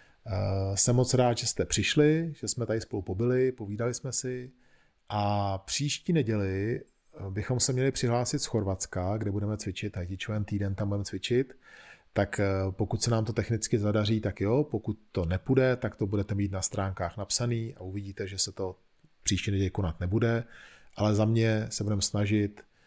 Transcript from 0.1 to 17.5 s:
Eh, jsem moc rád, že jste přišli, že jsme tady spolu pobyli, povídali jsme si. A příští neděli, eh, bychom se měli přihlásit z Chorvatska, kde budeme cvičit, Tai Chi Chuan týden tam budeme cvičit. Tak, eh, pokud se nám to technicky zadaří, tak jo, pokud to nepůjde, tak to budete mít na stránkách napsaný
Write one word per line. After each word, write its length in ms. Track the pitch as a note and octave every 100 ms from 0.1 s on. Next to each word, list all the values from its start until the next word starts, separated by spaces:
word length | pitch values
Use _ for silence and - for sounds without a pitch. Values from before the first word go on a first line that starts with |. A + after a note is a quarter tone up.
| _ -
Eh, 500 | G2 G2 G2 G2 G2
jsem 200 | - A#2+
moc 180 | B2+
rád, 240 | B2+ B2 A#2
že 80 | A#2
jste 180 | -
přišli, 680 | E2+ - G#2 - D3 D#3 E3 D3
že 120 | G#2+
jsme 180 | - A#2
tady 140 | A2+
spolu 220 | - G#2+
pobyli, 500 | F#2 F#2+ A#2+ B2+ C3
povídali 420 | B2+ G2+ G#2 A#2+
jsme 180 | A#2+ C3+
si. 380 | - C3 B2+ B2 - _ _ _ _ _
A 500 | G#2 G#2 G#2 G2+ F#2+
příští 540 | - - C#3+ - -
neděli, 680 | E3+ A2+ G#2+ G2 F#2+ G#2 B2 - _ _
eh, 160 | - G2
bychom 300 | F#2+ G2 B2
se 120 | -
měli 180 | B2+ C3+
přihlásit 480 | C3 B2 A#2+ A#2+ D3
z 80 | -
Chorvatska, 720 | A2+ G2 F#2+ - F#2+ F2+ G#2+
kde 140 | G#2
budeme 260 | G2+ G#2 G#2+
cvičit, 360 | - F#2 G#2+
Tai 140 | - F2
Chi 100 | F#2+
Chuan 200 | - G#2+
týden 300 | G2+ G2+ G2+
tam 140 | G2 G#2
budeme 160 | G2+
cvičit. 520 | G2+ F#2+ - A#2+ C#3 - - - - - _
Tak, 280 | - G2+ -
eh, 60 | G2 F#2+ F#2+
pokud 320 | F#2 G#2 G#2+
se 80 | -
nám 140 | A2+
to 80 | A2
technicky 460 | G#2 G#2 A2+ - A#2
zadaří, 420 | G#2 G#2+ G#2 A2
tak 200 | G#2+ F#2+
jo, 240 | G2 B2+
pokud 340 | D3+ G#2+ - G#2+ _
to 120 | -
nepůjde, 520 | E2 F#2 - C3 C3 B2
tak 200 | G#2+ -
to 100 | G2+
budete 280 | G2+ G2
mít 180 | G2+ G2+
na 100 | F#2+
stránkách 540 | - - F#2+ F#2 F2 G#2
napsaný 580 | G2 - A#2+